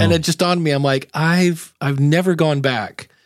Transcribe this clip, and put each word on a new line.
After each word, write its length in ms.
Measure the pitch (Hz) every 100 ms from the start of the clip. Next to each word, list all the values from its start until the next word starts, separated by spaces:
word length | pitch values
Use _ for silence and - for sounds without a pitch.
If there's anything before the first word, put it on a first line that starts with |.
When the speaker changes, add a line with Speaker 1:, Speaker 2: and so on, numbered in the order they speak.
Speaker 1:
and 80 | 101
Speaker 2:
know. 60 | 170
Speaker 1:
it 80 |
just 160 | 160 160
dawned 180 | 175 175
on 40 |
me. 80 | 160
I'm 120 | 139
like, 260 | 139 135 -
I've, 600 | 151 160 175 180 165 - -
I've 200 | 139 139
never 340 | 143 165 185
gone 280 | 170 151 143
back 480 | 135 120 98 - - _